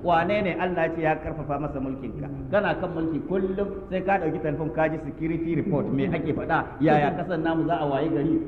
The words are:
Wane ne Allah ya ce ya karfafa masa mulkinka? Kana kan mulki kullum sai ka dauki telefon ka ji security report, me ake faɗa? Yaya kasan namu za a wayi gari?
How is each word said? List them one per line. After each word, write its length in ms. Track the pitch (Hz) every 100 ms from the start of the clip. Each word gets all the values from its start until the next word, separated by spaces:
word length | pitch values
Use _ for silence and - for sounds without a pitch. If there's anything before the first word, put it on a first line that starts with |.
Wane 400 | 175 165 180 208
ne 160 | 190 160
Allah 320 | 185 165 165
ya 40 | 160
ce 60 | 156
ya 80 | 156
karfafa 400 | 165 156 143 139
masa 160 | 147 139
mulkinka? 480 | 135 131 113 147 143 139 131
Kana 240 | 202 185 -
kan 80 | 175
mulki 320 | 160 160 147 -
kullum 560 | 190 190 190 202 - -
sai 80 | 185
ka 160 | 185 196
dauki 240 | 160 160
telefon 320 | 156 143 156
ka 160 | 156 160
ji 80 | 156 139
security 480 | - 160 160 165 160
report, 240 | - 143 -
me 160 | 135 135
ake 240 | 165 151
faɗa? 480 | - - 156 - -
Yaya 320 | 156 151 143
kasan 300 | 143 - 160 165
namu 220 | 160 147
za 80 | 165
a 80 | 147
wayi 240 | 139 156
gari? 240 | 147 156 160